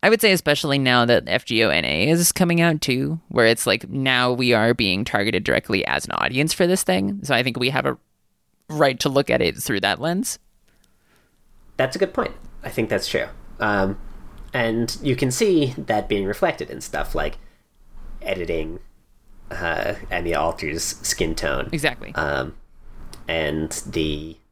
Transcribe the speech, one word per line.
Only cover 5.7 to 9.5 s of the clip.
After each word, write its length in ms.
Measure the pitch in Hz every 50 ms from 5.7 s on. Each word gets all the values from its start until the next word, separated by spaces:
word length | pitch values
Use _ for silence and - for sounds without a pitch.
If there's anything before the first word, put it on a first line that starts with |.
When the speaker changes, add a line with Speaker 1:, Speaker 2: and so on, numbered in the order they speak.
| 107 95 - -
Speaker 1:
as 180 | 65 71 -
an 60 | -
audience 420 | - - - - 123 127 147 160 -
for 140 | - 185 175
this 160 | 185 190 -
thing. 360 | - 185 190 - 196 202 202 -
So 100 | 139 139
I 80 | 117
think 160 | 123 131 117 123
we 100 | 123 127
have 140 | 131 135 131 139
a 100 | 127 - _ _ _ _ _ _ _ _ _ _ _ _ _ _
right 300 | 156 151 147 139 127 117
to 100 | - 147
look 200 | 135 139 143 -
at 120 | 123 127
it 160 | 120 85